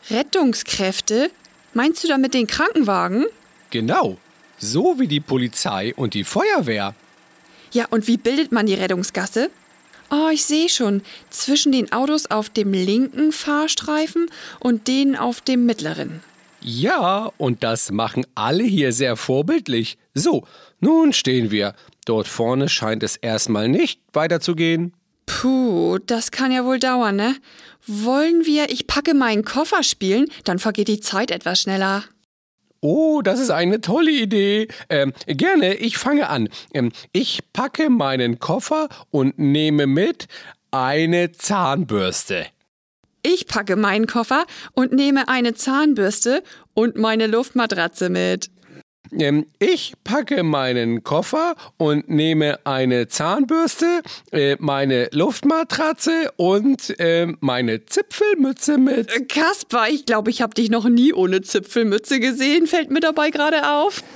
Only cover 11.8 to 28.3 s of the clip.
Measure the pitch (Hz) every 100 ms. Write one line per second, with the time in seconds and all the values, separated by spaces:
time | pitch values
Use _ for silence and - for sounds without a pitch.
11.8 | - 233 277 302 - 214 214 226 202 190
12.8 | 185 220 269 - 311 311 - 294 311 -
13.8 | - 302 311 330 339 - - - 247 226
14.8 | 233 262 277 262 240 240 - 254 240 226
15.8 | 156 156 151 160 - _ _ _ 123 117
16.8 | 190 349 185 196 220 - 135 117 117 113
17.8 | - 101 110 127 - - 110 170 233 190
18.8 | 135 113 131 113 - 131 156 320 185 117
19.8 | 110 - _ 139 254 147 - - - _
20.8 | 214 330 311 - 131 127 110 104 101 -
21.8 | - _ - 110 101 - 117 131 139 -
22.8 | 110 110 104 - 117 110 - 104 113 165
23.8 | 339 - _ 151 165 170 175 165 165 165
24.8 | 175 - _ _ - - 254 262 247 175
25.8 | 170 185 - 233 233 - 262 254 254 262
26.8 | 262 254 220 196 220 269 - - - -
27.8 | - 208 220 269 320